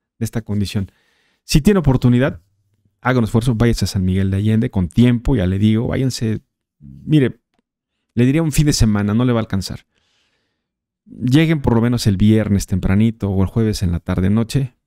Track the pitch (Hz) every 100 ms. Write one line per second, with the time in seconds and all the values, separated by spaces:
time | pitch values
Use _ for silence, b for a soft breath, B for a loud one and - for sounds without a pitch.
0 | _ _ 113 117 - 104 98 107 92 _
1 | _ _ _ _ - 156 208 202 143 127
2 | 127 120 143 - _ _ _ _ _ _
3 | 123 127 110 117 120 110 117 110 95 101
4 | 92 95 98 98 107 110 123 98 87 -
5 | 123 120 131 127 90 95 107 110 123 -
6 | 131 - 110 107 - _ _ _ 143 135
7 | - 151 123 - _ _ _ _ _ _
8 | _ 113 123 151 160 139 147 - 110 104
9 | 104 110 127 117 110 98 90 - - _
10 | _ _ _ _ _ _ _ _ _ _
11 | _ - 127 139 160 160 - 113 120 120
12 | 113 95 104 110 98 101 - 92 90 95
13 | 113 113 98 95 92 117 110 101 90 85
14 | - 90 92 107 113 135 135 -